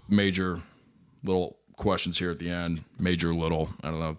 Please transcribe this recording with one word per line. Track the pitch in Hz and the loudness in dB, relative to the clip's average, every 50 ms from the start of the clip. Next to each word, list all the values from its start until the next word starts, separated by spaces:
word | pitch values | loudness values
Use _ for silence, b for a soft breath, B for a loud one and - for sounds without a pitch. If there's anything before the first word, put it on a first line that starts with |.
| - - | -2 2
major | 101 101 101 98 90 92 92 92 87 82 b b b b b b b _ _ _ _ _ - | 4 4 4 4 2 2 0 0 -2 -4 b b b b b b b _ _ _ _ _ -4
little | - - 92 87 - - - _ _ _ | 0 0 0 0 -2 -6 -14 _ _ _
questions | - - 104 92 90 - 90 85 - | -2 0 2 2 2 2 0 0 0
here | 92 87 | 0 -2
at | 82 78 | -2 -4
the | 85 87 | -4 -4
end. | 87 87 85 85 85 80 - - - - | -4 -4 -2 -2 -4 -4 -6 -10 -6 -2
Major | 90 90 90 85 85 85 85 | 2 2 2 2 2 2 2
little. | 85 82 80 82 78 80 - - - - | 2 0 0 0 0 0 -2 -6 -8 -8
I | 78 | -6
don't | 80 80 | -4 -4
know. | 82 80 78 | -4 -4 -6